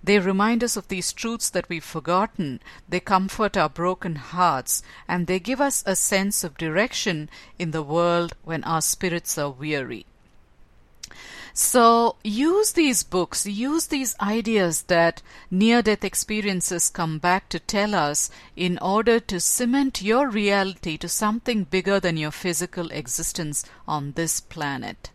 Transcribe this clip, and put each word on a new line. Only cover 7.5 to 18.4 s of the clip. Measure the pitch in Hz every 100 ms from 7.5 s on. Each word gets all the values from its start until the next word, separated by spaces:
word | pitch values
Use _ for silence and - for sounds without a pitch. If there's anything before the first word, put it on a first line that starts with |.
| -
in | 170
the | 160
world | 143 160 175 170 170 -
when | - 160
our | - 165
spirits | 156 - 185 170 - -
are | 143
weary. | 127 151 151 123 113 - _ _ - - _ - - _ - - - - - -
So | - - 262 233 233 233 -
use | 214 208 294 381 427
these | - 302 247
books, | - 190 170 - 202
use | 202 254 311 -
these | 294 262 -
ideas | 202 220 214 220 180 160
that | - 170 165 - - - -
near-death | 180 220 240 214 208 196
experiences | - - 214 202 185 - 175 -
come | - 165 156
back | 175 185 -
to | 170
tell | - 208 208
us | 208 147 147 - -